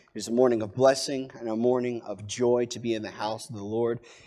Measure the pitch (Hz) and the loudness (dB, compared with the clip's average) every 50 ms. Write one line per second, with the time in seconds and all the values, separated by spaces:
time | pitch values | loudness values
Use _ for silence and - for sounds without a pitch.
0 | _ _ - 107 98 113 117 123 127 123 120 110 107 98 101 123 131 135 135 - | _ _ -12 -10 -6 0 4 4 6 6 4 2 -2 -2 2 4 6 6 6 4
1 | - - 139 131 131 131 - 131 120 113 110 113 120 123 127 123 123 123 120 113 | 0 -4 -4 -4 -6 -8 -10 -8 -6 -4 0 2 4 4 4 2 2 -2 -4 -6
2 | - - 101 95 104 101 - 120 104 120 123 123 123 120 - 117 120 117 113 107 | -8 -10 -10 -10 -10 -8 -2 0 2 4 4 4 2 0 -4 -4 -4 -2 -2 -2
3 | 107 95 - - 107 107 113 110 - - 113 101 101 104 110 117 117 117 120 117 | -4 -8 -8 -6 -4 -4 -4 -6 -8 -10 -10 -10 -6 -4 -2 0 0 0 -2 -4
4 | - - - - - | -8 -16 -20 -20 -16